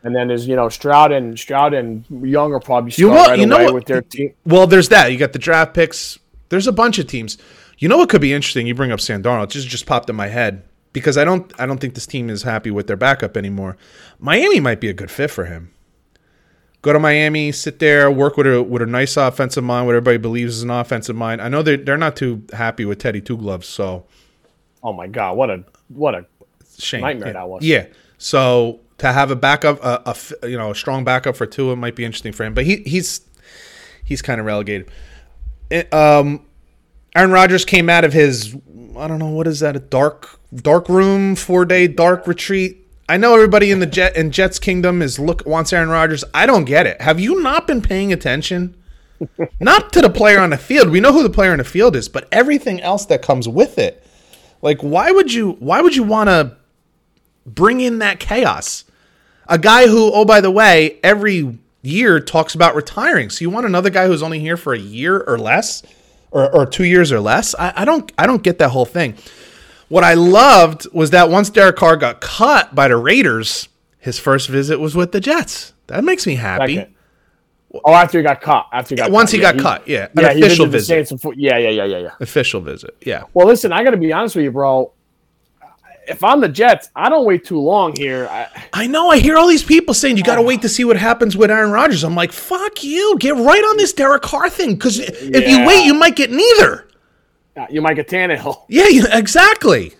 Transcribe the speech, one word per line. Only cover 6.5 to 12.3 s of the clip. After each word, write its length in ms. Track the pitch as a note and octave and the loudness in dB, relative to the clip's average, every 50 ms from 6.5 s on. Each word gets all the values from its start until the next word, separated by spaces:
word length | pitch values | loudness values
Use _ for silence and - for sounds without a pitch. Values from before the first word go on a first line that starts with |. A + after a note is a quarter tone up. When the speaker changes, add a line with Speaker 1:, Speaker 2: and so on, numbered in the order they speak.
Speaker 2:
There's 160 | E3 F#3 G3 | -4 -2 -2
a 60 | C4 G#3+ | -2 0
bunch 260 | G3 A3+ A#3+ - - | 0 0 0 0 -4
of 80 | D#3 | -6
teams. 320 | B2 - B2 A2+ G#2+ - _ _ _ _ _ _ _ _ _ | -8 -8 -12 -10 -12 -16 _ _ _ _ _ _ _ _ _
You 100 | C#3+ D#3+ | 0 2
know 80 | A#3 | 4
what 140 | E4 F4 F4 | 4 4 4
could 100 | - F3+ | 2 0
be 140 | D3 C3+ C#3 | 0 0 -2
interesting? 320 | C#3+ C#3 - - C3+ A#2 | -2 -4 -6 -6 -6 -6
You 80 | A#2+ A#2+ | -6 -6
bring 180 | B2 C#3 B2+ A#2 | -6 -4 -4 -4
up 80 | G#2+ | -6
Sam 220 | - - A2+ G2+ F#2+ | -6 -8 -8 -6 -4
Darnold. 220 | A#2+ B2 A#2 G#2 | -4 -4 -4 -6
It 60 | G2 | -8
just, 180 | - C#3+ C3+ B2+ | -10 -12 -12 -12
just 180 | A#2+ - - | -12 -14 -8
popped 240 | - C#3 A#2+ - - | -4 -6 -4 -4 -6
in 40 | A#2 | -10
my 100 | G#2+ G2+ G2+ | -8 -8 -8
head, 340 | G#2+ A#2+ A#2+ G#2+ G2 F#2+ - _ _ _ _ _ _ | -6 -4 -4 -4 -6 -10 -18 _ _ _ _ _ _
because 240 | C3+ A#2+ D#3 C3 C#3 | -6 -4 -2 0 0
I 60 | D3 | 0
don't, 280 | E3 F#3 F#3 F3+ _ - - | 0 0 -2 -4 _ -12 -10
I 60 | B2+ | -8
don't 120 | B2+ C3+ C3 | -8 -8 -8
think 140 | C#3 C3 A#2+ | -8 -10 -12
this 120 | - - | -12 -16
team 240 | - - C3+ A#2+ A#2 | -12 -10 -10 -10 -8